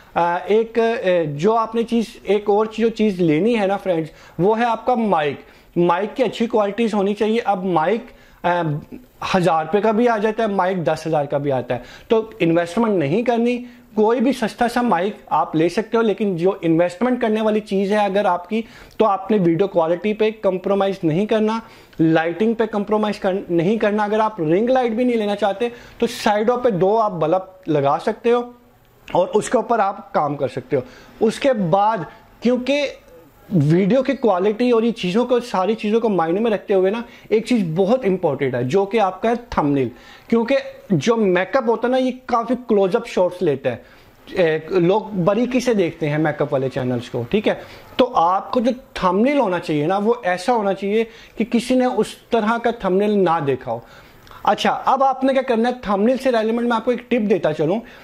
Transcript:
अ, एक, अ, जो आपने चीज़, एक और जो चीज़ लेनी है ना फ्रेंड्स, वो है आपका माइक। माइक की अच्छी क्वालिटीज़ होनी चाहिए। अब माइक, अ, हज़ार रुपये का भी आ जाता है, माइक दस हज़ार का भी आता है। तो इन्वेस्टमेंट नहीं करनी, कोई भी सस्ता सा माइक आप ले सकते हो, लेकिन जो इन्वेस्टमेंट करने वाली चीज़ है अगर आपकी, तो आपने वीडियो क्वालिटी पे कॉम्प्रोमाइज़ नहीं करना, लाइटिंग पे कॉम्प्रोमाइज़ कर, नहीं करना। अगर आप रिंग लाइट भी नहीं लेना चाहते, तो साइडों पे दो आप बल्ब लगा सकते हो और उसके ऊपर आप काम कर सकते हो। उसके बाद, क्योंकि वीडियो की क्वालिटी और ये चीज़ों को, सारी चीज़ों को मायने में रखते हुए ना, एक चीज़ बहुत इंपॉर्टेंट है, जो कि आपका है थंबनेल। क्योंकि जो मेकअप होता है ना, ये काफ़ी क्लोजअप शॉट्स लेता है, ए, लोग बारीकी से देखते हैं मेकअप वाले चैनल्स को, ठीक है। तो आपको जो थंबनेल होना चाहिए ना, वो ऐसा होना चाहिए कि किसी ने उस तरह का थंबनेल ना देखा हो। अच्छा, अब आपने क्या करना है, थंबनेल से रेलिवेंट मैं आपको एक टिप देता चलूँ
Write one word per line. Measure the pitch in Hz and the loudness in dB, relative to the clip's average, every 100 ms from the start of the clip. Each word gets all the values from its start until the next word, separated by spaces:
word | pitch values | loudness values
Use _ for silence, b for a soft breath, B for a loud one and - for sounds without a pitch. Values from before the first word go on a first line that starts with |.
| B 175 | B -2
अ, | 170 180 180 | 0 -2 0
एक, | 214 226 233 | 0 0 0
अ, | 226 226 185 180 156 | 0 0 0 0 0
जो | 143 190 | 0 0
आपने | 226 226 233 | 2 0 -4
चीज़, | 233 233 208 - - | -2 -2 -2 -6 -2
एक | 208 208 | 0 2
और | 202 214 220 | 0 0 0
जो | 226 | -2
चीज़ | 220 214 180 | 2 0 2
लेनी | 170 151 214 | 2 2 2
है | 233 190 | 2 0
ना | 196 | -2
फ्रेंड्स, | 196 165 156 B B - | -2 -2 -4 B B -2
वो | 185 | 0
है | 220 | 2
आपका | 240 226 226 247 | 0 0 0 0
माइक। | 220 170 151 135 B B B 175 | 2 0 0 -4 B B B 0
माइक | 175 175 208 | 2 2 -2
की | 240 | -2
अच्छी | 220 - 233 | -2 -2 0
क्वालिटीज़ | 233 202 202 233 208 | 0 0 0 -2 0
होनी | 196 | 0
चाहिए। | 208 214 226 | 0 0 0
अब | 202 202 | 0 -2
माइक, | 190 165 160 226 - b b b | 0 0 0 -2 -6 b b b
अ, | 175 175 165 147 - - - - - | -2 0 -2 -4 -8 -18 -20 -12 -2
हज़ार | 190 175 160 | 0 2 0
रुपये | 156 202 | 0 0
का | 214 | 2
भी | 220 240 | 2 2
आ | 226 | 2
जाता | 220 220 | -2 -2
है, | 220 | -2
माइक | 196 180 294 | 0 0 0
दस | 160 156 165 | -2 -2 -2
हज़ार | 156 139 | -2 -2
का | 143 | -2
भी | 143 | -2
आता | 127 120 | -2 -4
है। | 120 B B - | -8 B B -2
तो | 226 220 - | 0 0 -2
इन्वेस्टमेंट | 165 165 170 226 226 196 | 0 2 0 0 0 0
नहीं | 139 196 | 0 0
करनी, | 247 233 233 247 247 B - 214 | 0 0 0 -2 -8 B -6 0
कोई | 214 254 | 2 2
भी | 240 | 0
सस्ता | 240 214 - 233 | 0 -4 -2 -2
सा | 247 | 0
माइक | 240 170 196 208 - | 0 0 -2 -6 -4
आप | 151 165 156 | -2 0 0
ले | 170 | 0
सकते | 226 220 226 | 0 -2 0
हो, | |
लेकिन | 226 190 208 170 | 0 0 -2 0
जो | 180 202 | 0 0
इन्वेस्टमेंट | 170 160 175 - 247 247 | 0 2 0 0 -2 0
करने | 233 214 | 0 0
वाली | 220 214 | 0 0
चीज़ | 208 190 196 | -2 -2 0
है | 208 202 | 0 0
अगर | 190 202 | 0 0
आपकी, | 180 - 220 220 B B - | -2 -2 -6 -6 B B 0
तो | |
आपने | 220 190 - 214 | 2 0 0 2
वीडियो | 175 165 196 | 4 2 2
क्वालिटी | 170 160 175 214 | 2 0 0 -2
पे | 208 220 | 0 -2
कॉम्प्रोमाइज़ | 214 196 185 208 202 196 190 | 0 -2 -2 0 0 0 0
नहीं | 160 156 214 | 0 0 0
करना, | 220 214 226 B B B - | 0 0 -2 B B B 0
लाइटिंग | 165 160 165 170 220 226 | 2 4 2 0 0 0
पे | 220 | -2
कॉम्प्रोमाइज़ | 214 202 214 208 202 | -2 0 0 0 -2
कर, | 196 190 - | -2 -2 -2
नहीं | 170 170 226 | 0 2 2
करना। | 214 208 | 0 0
अगर | 208 214 | 0 0
आप | 214 196 | 0 -2
रिंग | 156 180 240 | 0 2 2
लाइट | 262 247 | 2 0
भी | 220 | 0
नहीं | 247 233 | 0 0
लेना | 208 | -2
चाहते, | 202 208 196 240 240 B - | -2 -2 -2 -6 -8 B -4
तो | 233 | -4
साइडों | - 233 208 220 247 | -2 0 2 2 2
पे | 254 | 0
दो | 180 185 220 | 2 2 2
आप | 214 | 0
बल्ब | 175 156 185 190 - - | 0 0 0 -2 -10 -2
लगा | 147 139 156 | 0 2 0
सकते | - 214 233 | -2 -2 0
हो | 240 240 - _ _ _ _ - | 0 -2 -12 _ _ _ _ -4
और | 160 185 | -2 2
उसके | 214 - 233 | 0 2 0
ऊपर | 214 233 | 2 0
आप | 196 208 - | 0 -4 -6
काम | 190 147 143 | -2 -2 -2
कर | 131 | -4
सकते | - - 139 | -6 -4 -4
हो। | 127 B B - | -4 B B -2
उसके | 220 - 277 | -2 2 0
बाद, | 233 175 196 208 226 147 B - - | 0 0 2 2 -2 -6 B -20 -4
क्योंकि | 226 254 247 285 277 - - - - _ - | -2 0 0 -2 -2 -8 -20 -20 -20 _ -4
वीडियो | 180 143 170 190 262 | 0 2 2 4 2
की | 254 | 0
क्वालिटी | 262 226 180 202 214 247 | 0 0 2 0 0 2
और | 233 | 2
ये | 233 | 0
चीज़ों | - 180 196 | -2 -2 0
को, | 247 247 | 0 0
सारी | 240 190 185 | 0 -2 -2
चीज़ों | 220 208 226 | -2 -2 0
को | 226 | 0
मायने | 185 165 185 | 0 0 0
में | 233 | 0
रखते | 196 - | -2 0
हुए | 190 190 | 2 2
ना, | 226 233 B B | -2 -8 B B
एक | 214 220 | -2 2
चीज़ | 247 | 0
बहुत | 175 160 190 262 | 0 0 2 2
इंपॉर्टेंट | 196 185 165 135 135 | 0 0 0 0 -2
है, | 123 127 | -2 0
जो | 185 196 | 0 2
कि | 226 | 0
आपका | 190 185 226 | 0 0 -2
है | 240 | -4
थंबनेल। | - - 147 139 123 B B B - | -4 -2 0 0 -2 B B B -2
क्योंकि | 226 220 262 - - - | 0 2 -2 -2 -12 -2
जो | 170 214 233 | 0 2 2
मेकअप | 202 175 185 269 226 | 2 2 0 0 0
होता | 220 247 | 0 0
है | |
ना, | 262 | 0
ये | 254 254 - | 0 -4 -4
काफ़ी | 233 233 | -2 -2
क्लोजअप | 247 - 208 190 214 - | -4 0 2 2 0 -2
शॉट्स | - 180 180 | 0 0 0
लेता | 175 131 131 | -2 0 -2
है, | 113 B B B - - - | -6 B B B -20 -6 0
ए, | 165 156 160 | 2 0 -2
लोग | 190 170 214 196 202 | 2 2 2 -2 -2
बारीकी | 170 208 247 254 | 0 0 0 0
से | 254 | 0
देखते | 214 165 - 156 | 0 0 -2 -2
हैं | 151 | 0
मेकअप | 156 147 143 | 0 0 -2
वाले | 143 131 | -2 -2
चैनल्स | 139 127 123 117 | -2 -2 -4 -4
को, | 127 117 | -8 -2
ठीक | 208 220 | 0 0
है। | 175 B B B - | -4 B B B 0
तो | |
आपको | 254 175 165 190 196 247 | 0 2 2 0 -2 -2
जो | 233 | -2
थंबनेल | 254 - - 185 190 247 294 | -2 -8 -4 0 2 2 2
होना | 220 175 | 0 -2
चाहिए | - 151 151 | -2 -2 0
ना, | 196 | 0
वो | 208 240 | 0 0
ऐसा | 180 180 - | -2 -2 0
होना | 240 202 | 0 0
चाहिए | 185 196 214 226 B B - | -2 -2 -2 -2 B B -6
कि | |
किसी | 226 233 - 254 | -2 0 2 2
ने | 254 | 2
उस | 208 208 - - | 0 -4 -8 -4
तरह | 233 214 233 | 0 0 0
का | 233 | -2
थंबनेल | 233 190 185 208 | -2 0 0 2
ना | 208 175 165 | 2 2 2
देखा | 143 127 127 | 0 -4 -4
हो। | 117 B B B B B B | -8 B B B B B B
अच्छा, | - 208 208 | -2 0 0
अब | 147 - 254 | 0 0 2
आपने | 269 262 269 | 2 2 0
क्या | 269 | 0
करना | 262 226 240 | 0 0 0
है, | 247 | -2
थंबनेल | 190 196 220 254 | -2 0 2 2
से | 262 | 0
रेलिवेंट | 226 220 233 240 | 0 0 0 0
मैं | 226 | 0
आपको | 254 | -2
एक | 240 - | -4 -2
टिप | 240 | 0
देता | 208 185 160 | 2 2 0
चलूँ | 151 151 214 B B | 0 0 -2 B B